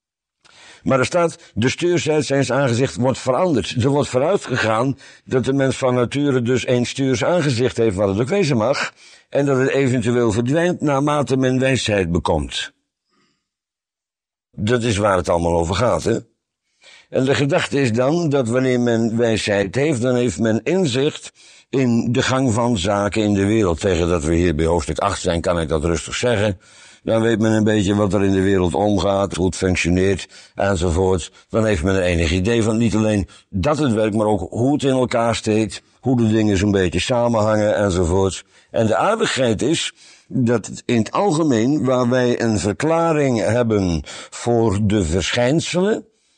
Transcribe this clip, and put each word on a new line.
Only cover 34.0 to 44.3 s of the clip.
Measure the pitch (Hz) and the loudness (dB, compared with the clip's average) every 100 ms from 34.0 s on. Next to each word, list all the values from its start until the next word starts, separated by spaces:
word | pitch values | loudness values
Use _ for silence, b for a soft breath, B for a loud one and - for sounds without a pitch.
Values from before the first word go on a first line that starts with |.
| 110 | 0
maar | 107 107 | 0 0
ook | 107 95 | 0 -4
hoe | 98 127 | -2 0
het | 143 | 0
in | 135 | 0
elkaar | 131 123 120 117 | 0 0 0 0
steekt, | 110 - 107 107 - b b | -2 0 0 0 -6 b b
hoe | - 131 | -2 0
de | 113 | 2
dingen | 110 107 98 | 2 2 2
zo'n | 104 | 2
beetje | 98 92 92 | 2 2 -2
samenhangen, | - 123 120 113 107 107 107 101 | -2 0 2 2 2 2 2 0
enzovoort. | 101 90 85 92 95 95 b b b | 0 0 2 2 0 -2 b b b
En | - 110 | -2 0
de | 98 | 2
aardigheid | 160 285 220 - 127 104 | 0 0 -2 0 0 0
is | 117 170 - B B B B | 0 -2 -4 B B B B
dat | 120 117 120 - 95 | -2 0 0 -4 -10
in | - 120 | -2 -2
het | 104 | 0
algemeen, | 147 202 151 160 113 120 147 | 0 0 0 2 2 0 0
waar | 131 127 120 | 0 0 2
wij | 127 123 120 | 2 0 0
een | 113 104 | 0 0
verklaring | 98 98 151 165 165 151 139 117 | -2 -2 -2 0 0 0 0 0
hebben | 92 117 117 104 95 82 B B B | 0 0 2 0 0 -2 B B B